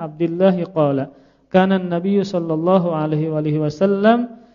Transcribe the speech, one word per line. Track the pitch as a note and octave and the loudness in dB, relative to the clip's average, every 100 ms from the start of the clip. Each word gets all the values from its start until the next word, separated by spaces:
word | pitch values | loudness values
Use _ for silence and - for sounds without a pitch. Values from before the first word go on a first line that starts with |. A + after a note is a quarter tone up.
Abdillah | D#3+ D#3 E3+ E3+ F#3+ F3+ E3+ | -10 -4 -4 2 2 2 -2
qala, | D#3+ C#3+ C#3 C3+ - _ _ _ | 0 0 0 -4 -12 _ _ _
kana | F#3 F#3+ F#3+ | 2 2 2
an-nabiy | F3+ E3+ F#3+ G3+ | 0 -2 0 0
sallallahu | G3 F#3 E3 D#3 E3+ F#3+ F3 D#3+ | 0 -2 -2 -2 2 2 2 -2
alaihi | D3+ D3+ D#3+ | -2 -2 -2
wa | D#3 | -2
alihi | D3+ D3+ | -2 -2
wasallam | D3+ D3+ G3 G3 G#3 A#3+ A#3+ - - | -2 0 0 2 2 2 -2 -10 -20